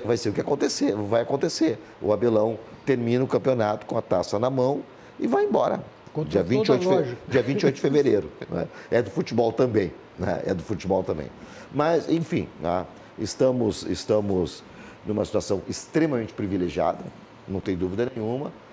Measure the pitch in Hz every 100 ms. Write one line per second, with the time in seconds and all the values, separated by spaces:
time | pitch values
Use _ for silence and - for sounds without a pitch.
0 | 107 117 107 95 - 143 - - 285 107
1 | 101 117 120 139 156 - 160 107 - -
2 | 101 101 120 110 110 110 - - - 123
3 | 117 123 131 120 135 123 104 107 - 117
4 | - 90 92 107 123 135 127 - - -
5 | - - 233 403 415 - - - - -
6 | - 156 151 95 87 127 214 196 180 190
7 | 131 123 - 131 117 139 - - 147 143
8 | 135 104 78 - - 87 85 - - 117
9 | 95 - 170 117 113 110 131 107 87 -
10 | - - 92 85 - 92 - 95 92 92
11 | 92 82 67 - - - - 135 156 165
12 | - 170 - 165 80 - 85 90 85 -
13 | - - 107 - 131 127 110 - - 87
14 | - 107 101 92 80 - - - - -
15 | 107 104 87 104 - 95 - - - 160
16 | 160 123 107 - 101 98 87 82 82 82
17 | - - - - - 95 101 90 92 98
18 | 123 117 107 127 151 - -